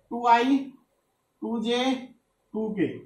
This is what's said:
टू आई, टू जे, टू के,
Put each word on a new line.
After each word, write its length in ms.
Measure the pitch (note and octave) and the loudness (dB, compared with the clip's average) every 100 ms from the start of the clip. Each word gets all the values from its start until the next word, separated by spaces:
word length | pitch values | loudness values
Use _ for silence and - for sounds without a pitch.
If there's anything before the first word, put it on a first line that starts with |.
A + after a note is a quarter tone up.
| _ | _
टू 160 | A#3+ A#3+ | -4 4
आई, 300 | A#3 B3+ C#4 - - _ _ _ _ _ _ | 4 4 2 0 -12 _ _ _ _ _ _
टू 200 | G#3+ A3+ | -6 -4
जे, 220 | A3 A#3+ C4 B3+ - - _ _ _ | -2 0 0 -2 -6 -20 _ _ _
टू 140 | G#3+ A3 | -6 -4
के, 220 | F#3+ C3+ A#2 | -2 -2 -2